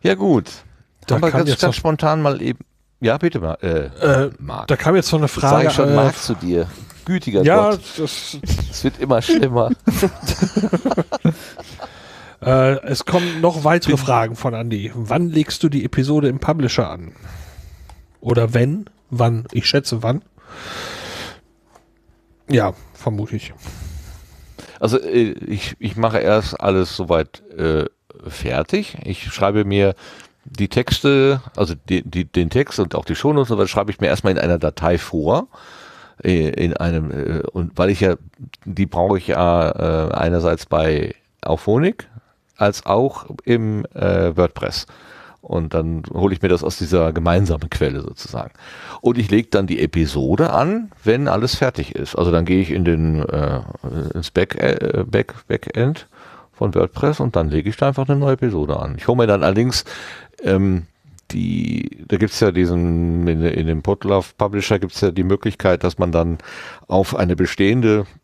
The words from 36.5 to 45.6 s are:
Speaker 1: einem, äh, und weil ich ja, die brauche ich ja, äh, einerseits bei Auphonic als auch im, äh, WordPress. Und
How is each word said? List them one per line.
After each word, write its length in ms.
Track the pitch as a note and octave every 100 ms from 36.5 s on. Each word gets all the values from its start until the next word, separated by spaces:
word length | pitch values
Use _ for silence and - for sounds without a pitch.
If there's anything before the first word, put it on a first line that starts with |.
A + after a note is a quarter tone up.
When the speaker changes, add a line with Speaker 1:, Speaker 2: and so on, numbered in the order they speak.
| - E2+ -
Speaker 1:
einem, 340 | E2+ E2 D#2
äh, 280 | C#2 C#2+ D#2+ -
und 240 | F#2+ E2+ -
weil 120 | F#2
ich 120 | G2
ja, 140 | F#2+ E2+ - _ C3 - -
die 200 | F#2 G2
brauche 320 | F2 F#2 G2
ich 100 | -
ja, 840 | - F2 E2+ D#2+ E2 E2 D#2+ D#2
äh, 40 |
einerseits 520 | - E2 F2 E2+ E2 -
bei 500 | D#2 D#2+ D2+ - - _ _
Auphonic 680 | - E2 - A2+ E3+ A#3 - A2+ _ _ _ _
als 300 | G#2 G2+ -
auch 400 | G2+ C3+ - - - -
im, 380 | A#2+ A2 G#2+ - -
äh, 420 | F#2 F2+ F2 E2
WordPress. 480 | F2 - - - - - - - - _
Und 320 | - F2